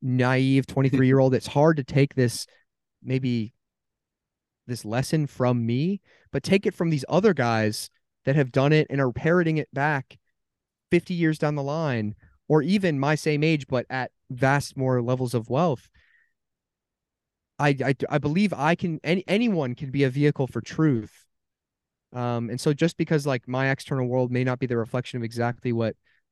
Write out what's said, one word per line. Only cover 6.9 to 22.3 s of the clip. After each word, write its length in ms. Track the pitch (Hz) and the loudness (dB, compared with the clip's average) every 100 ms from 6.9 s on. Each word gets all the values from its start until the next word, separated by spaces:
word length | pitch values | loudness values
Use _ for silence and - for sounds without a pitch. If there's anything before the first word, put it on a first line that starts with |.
| 151 127 | -2 0
other 240 | 156 214 | 2 2
guys 560 | 147 120 113 107 107 - _ _ _ - | 2 2 2 0 -2 -8 _ _ _ 0
that 100 | 143 | 0
have 160 | 131 | 2
done 200 | 135 139 | 2 4
it 160 | 156 - | 4 2
and 120 | 139 | 0
are 100 | 135 | -2
parroting 460 | 117 156 180 165 156 | -2 0 2 2 -2
it 100 | 139 | -4
back 440 | 139 147 143 - - _ _ _ _ _ _ _ | -4 -2 -2 -6 -18 _ _ _ _ _ _ _
fifty 220 | 175 - 175 | 0 0 0
years 240 | 165 156 | 0 0
down 160 | 151 147 | -2 -2
the 80 | |
line, 520 | 139 156 156 120 107 107 _ _ - | -4 -4 -2 -2 -4 -8 _ _ 2
or 140 | 151 | 2
even 380 | 165 202 185 143 | 4 2 0 0
my 160 | 139 156 | 0 0
same 280 | 160 147 | 0 0
age, 240 | 156 156 131 | 2 0 -2
but 180 | 127 - | -4 -4
at 220 | 131 123 - - | -6 -8 -12 -16
vast 480 | 123 131 143 - - | 0 2 2 0 -4
more 240 | 131 127 | 0 0
levels 320 | 120 127 127 | 0 -2 -2
of 160 | 120 110 | -4 -2
wealth. 400 | 123 175 127 _ _ _ _ _ _ _ _ _ _ _ _ _ _ _ _ _ - | -2 0 -2 _ _ _ _ _ _ _ _ _ _ _ _ _ _ _ _ _ -2
I, 100 | 147 139 127 | 0 2 0
I, 100 | 139 - | -2 -2
I 80 | 147 | -2
believe 360 | 143 160 208 | 0 0 0
I 220 | - 147 175 | 0 0 0
can, 240 | 180 156 | -2 -4
any, 200 | 139 185 - | -2 -2 0
anyone 480 | 196 240 185 131 120 | 0 0 0 -2 -4
can 160 | 139 | -6
be 120 | 131 | 0
a 60 | 135 | 0
vehicle 380 | 127 147 143 131 | 2 2 2 -2
for 140 | 117 | -6
truth. 640 | - - 160 123 107 _ _ _ _ _ _ _ _ _ _ | -8 0 2 0 -4 _ _ _ _ _ _ _ _ _ _
Um, 380 | 123 120 | -8 -4